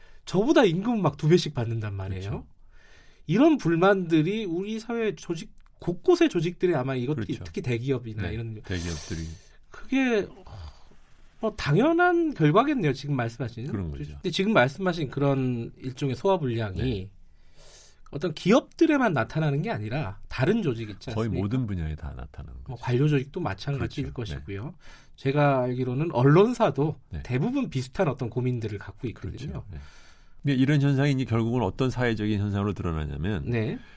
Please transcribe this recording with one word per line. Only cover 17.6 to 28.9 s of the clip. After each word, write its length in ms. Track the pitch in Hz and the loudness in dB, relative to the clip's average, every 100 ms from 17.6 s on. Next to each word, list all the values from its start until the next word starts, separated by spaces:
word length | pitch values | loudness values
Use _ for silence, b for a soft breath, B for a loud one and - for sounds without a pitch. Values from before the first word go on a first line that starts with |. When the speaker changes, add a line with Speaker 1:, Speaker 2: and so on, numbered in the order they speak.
| b b b b - | b b b b -14
Speaker 1:
어떤 240 | 143 175 | -6 -6
기업들에만 800 | 156 - 247 - - 320 294 240 | -2 4 4 4 2 4 6 4
나타나는 500 | 147 135 156 156 139 | 2 0 0 0 0
게 80 | 196 | -2
아니라 480 | 180 107 127 107 - - | -4 -4 -4 -6 -8 -12
다른 340 | - 131 226 | -2 2 2
조직 280 | 175 113 107 | 0 -4 -6
있지 200 | 98 - | -10 -6
Speaker 2:
거의 140 | 110 113 | -2 -2
Speaker 1:
않습니까? 160 | 87 | 0
Speaker 2:
모든 240 | 101 127 117 | 0 -2 -2
분야에 280 | 95 78 | -2 -4
다 180 | 76 69 67 | -6 -8 -10
나타나는 380 | 62 - 67 - - | -12 -14 -14 -14 -12
Speaker 1:
뭐 100 | 120 | -10
Speaker 2:
거죠. 60 | |
Speaker 1:
관료 240 | 123 123 151 | -2 2 4
조직도 340 | 147 127 - | 2 0 -6
마찬가지일 720 | 170 95 - 139 117 - 135 | -6 -6 -6 -4 -4 -4 -8
Speaker 2:
그렇죠. 220 | - 110 | -6 -8
Speaker 1:
것이고요. 300 | 71 73 98 | -8 -8 -10
Speaker 2:
네. 80 | 127 - b b b - | -10 -14 b b b -6
Speaker 1:
제가 460 | 139 143 143 131 | -2 2 4 2
알기로는 500 | 123 123 127 127 156 | 0 -2 -2 -2 -2
언론사도 840 | 117 135 160 214 240 208 135 151 151 - | 4 6 8 6 4 0 2 -2 -2 -12
Speaker 2:
네. 120 | 78 | -14
Speaker 1:
대부분 480 | - 127 196 277 254 | -4 -2 0 -2 -2
비슷한 380 | 131 123 - 185 | -4 -6 -2 -2
어떤 200 | 120 120 | 0 -4
고민들을 500 | 123 127 123 110 101 | -2 -2 -2 -6 -8
갖고 280 | - | -12